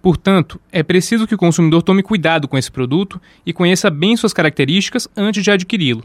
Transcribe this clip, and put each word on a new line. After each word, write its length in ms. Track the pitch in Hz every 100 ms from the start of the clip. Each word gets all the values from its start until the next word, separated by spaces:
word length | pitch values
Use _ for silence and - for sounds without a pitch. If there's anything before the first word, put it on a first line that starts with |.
Portanto, 580 | 180 147 190 190 - - _
é 100 | 185
preciso 460 | 156 185 175 226 220
que 80 | 202
o 20 |
consumidor 460 | 175 160 165 165
tome 180 | 165 190
cuidado 460 | 190 214 160 165 143
com 100 | 135
esse 140 | 123
produto 500 | - 127 156 196 185 _ _ -
e 80 |
conheça 360 | - 175 180 208
bem 280 | 147 185 233
suas 160 | 214
características 720 | - 156 151 139 185 - 247 - -
antes 280 | 202 208
de 80 | 202
adquiri-lo. 520 | 202 180 214 143 113